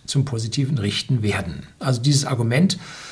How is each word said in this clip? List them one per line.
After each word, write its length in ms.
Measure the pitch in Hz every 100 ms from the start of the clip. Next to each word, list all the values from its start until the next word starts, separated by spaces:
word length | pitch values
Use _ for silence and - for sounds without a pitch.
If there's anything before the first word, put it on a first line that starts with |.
| -
zum 180 | 143
Positiven 540 | - 113 113 135 135 -
richten 440 | 101 104 - 127
werden. 420 | 107 98 90 73 - -
Also 220 | 139 120
dieses 240 | 131 135
Argument, 540 | 143 123 117 127 185 - - - -